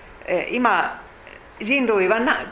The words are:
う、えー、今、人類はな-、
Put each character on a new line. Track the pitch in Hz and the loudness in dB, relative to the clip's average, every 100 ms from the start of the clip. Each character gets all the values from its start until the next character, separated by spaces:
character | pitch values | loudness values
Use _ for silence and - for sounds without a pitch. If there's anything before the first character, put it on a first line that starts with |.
| - - | -20 -14
う、 | - | -4
え | 180 - | -2 -2
ー、 | 240 | 0
今、 | 240 185 - - - - - - - - | 2 2 0 -6 -16 -20 -20 -20 -20 -10
人 | 214 277 240 | -2 0 2
類 | 208 185 | 2 4
は | 226 | 2
な-、 | 254 - - | 2 0 0